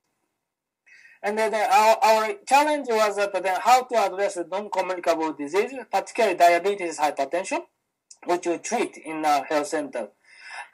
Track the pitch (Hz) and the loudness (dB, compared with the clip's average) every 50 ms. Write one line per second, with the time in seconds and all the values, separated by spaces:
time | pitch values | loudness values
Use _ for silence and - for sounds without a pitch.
0 | _ _ _ _ _ _ _ _ _ _ _ _ _ _ _ _ _ _ - - | _ _ _ _ _ _ _ _ _ _ _ _ _ _ _ _ _ _ -20 -20
1 | - - _ _ - 202 214 220 220 208 214 214 208 - - 208 214 220 220 220 | -20 -20 _ _ -6 -4 -2 0 0 0 0 0 2 4 4 6 6 6 4 6
2 | - 214 220 220 220 220 202 - - - 262 277 294 302 302 294 269 247 226 220 | 6 4 4 4 2 -2 -6 -8 -2 2 4 4 4 4 0 -2 -2 -2 0 0
3 | 220 208 196 202 202 202 202 185 175 190 185 175 - 220 247 254 247 - 247 226 | 0 0 0 -2 -2 -2 -2 -4 -2 -2 -4 0 2 4 4 4 4 2 0 0
4 | 202 190 180 190 202 196 - 180 170 160 180 196 208 202 - 190 185 180 185 175 | 0 0 -2 -2 -4 -4 -4 -6 -8 -6 -6 -8 -8 -6 -4 -4 -4 -4 -4 -4
5 | 175 180 165 160 160 156 151 - 147 143 156 196 226 247 277 262 220 - - 196 | 0 0 0 0 -2 -6 -6 -6 -8 -4 -2 -2 -2 -2 -4 -12 -10 -6 -4 -4
6 | 185 - - - 226 208 180 156 175 170 175 170 170 202 202 196 180 165 156 151 | -4 -4 -2 0 0 0 4 6 6 6 6 4 2 -2 -4 -4 -4 -8 -4 -2
7 | 151 147 143 - 139 135 - 175 190 - 277 339 349 _ _ _ _ _ _ _ | -2 -2 0 -2 -4 -4 -4 -6 -4 -4 -6 -6 -6 _ _ _ _ _ _ _
8 | _ - - _ - - 175 175 - 170 165 147 - - 208 240 180 - - - | _ -20 -20 _ -4 -4 -2 -2 -2 -4 -4 -4 -4 -4 -4 -2 -2 -4 -6 -12
9 | - - 160 156 156 151 147 139 - - 156 147 147 - 165 156 143 131 - 123 | -14 -12 -8 -4 0 0 0 0 0 -2 -2 -2 -2 -2 -4 -6 -6 -6 -8 -10
10 | - - _ _ _ _ - - - - - - - - | -10 -10 _ _ _ _ -20 -20 -20 -18 -16 -16 -16 -4